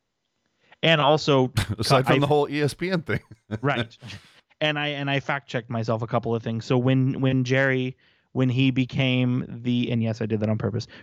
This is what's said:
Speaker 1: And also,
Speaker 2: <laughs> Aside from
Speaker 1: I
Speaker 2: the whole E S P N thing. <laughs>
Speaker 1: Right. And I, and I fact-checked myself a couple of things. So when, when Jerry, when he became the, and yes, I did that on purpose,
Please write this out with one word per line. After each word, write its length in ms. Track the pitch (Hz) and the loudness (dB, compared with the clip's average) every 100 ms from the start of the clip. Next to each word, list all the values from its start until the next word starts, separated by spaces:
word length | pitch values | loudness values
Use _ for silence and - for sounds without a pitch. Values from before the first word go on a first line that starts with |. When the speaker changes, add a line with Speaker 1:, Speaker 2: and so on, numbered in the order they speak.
| _ _ _ _ _ _ _ _ | _ _ _ _ _ _ _ _
Speaker 1:
And 180 | 160 160 | 2 4
also, 520 | 139 156 - 135 131 - | 4 4 4 2 2 -2
Speaker 2:
<laughs> 140 | 98 104 | -4 -4
Aside 280 | 110 123 127 | 2 2 4
from 100 | 135 | 2
Speaker 1:
I 20 | |
Speaker 2:
the 60 | 143 | 4
whole 220 | 147 143 | 2 0
E 120 | 147 | 0
S 120 | 143 | -2
P 160 | - 175 | -2 -4
N 120 | 180 | -2
thing. 180 | 117 104 - - | -2 -6 -6 -20
<laughs> 200 | - 107 | -10 -4
Speaker 1:
Right. 360 | 139 123 113 - 113 98 - _ _ _ | -2 -2 -4 -12 -18 -18 -20 _ _ _
And 180 | 151 151 | -2 0
I, 100 | 147 | -4
and 220 | 143 139 | -4 -2
I 80 | 139 | -2
fact-checked 480 | - 143 - 131 117 | -2 -4 -4 -6 -4
myself 320 | 117 113 113 | -4 -2 -2
a 40 | 117 | -2
couple 280 | 120 117 117 | -2 -2 -2
of 60 | |
things. 220 | 113 113 | -4 -6
So 140 | - 127 | 0 2
when, 420 | 127 131 131 - | 4 2 2 0
when 220 | 131 131 | 0 0
Jerry, 520 | 123 131 135 131 127 - _ _ _ | 0 2 2 0 -4 -8 _ _ _
when 160 | 127 131 | -2 0
he 220 | 123 135 | 2 2
became 720 | 127 127 - 131 127 123 127 - | 2 0 0 0 2 0 -2 -4
the, 420 | 120 120 123 117 | -6 -2 -2 0
and 100 | 120 | 0
yes, 200 | 113 110 | -2 -4
I 40 | 110 | -4
did 120 | 110 | -2
that 80 | 107 | -2
on 80 | 110 | -2
purpose, 300 | 110 110 - - | -2 -4 -8 -16